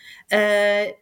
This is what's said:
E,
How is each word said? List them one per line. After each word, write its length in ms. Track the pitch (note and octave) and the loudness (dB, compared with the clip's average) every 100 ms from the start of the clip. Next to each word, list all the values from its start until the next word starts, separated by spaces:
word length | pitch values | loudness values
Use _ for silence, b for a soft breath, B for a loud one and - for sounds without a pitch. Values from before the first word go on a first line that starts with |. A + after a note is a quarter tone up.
| B B - | B B -4
E, 540 | G#3 G#3 G#3 G#3 G#3 G#3 - | 0 2 2 2 0 -4 -8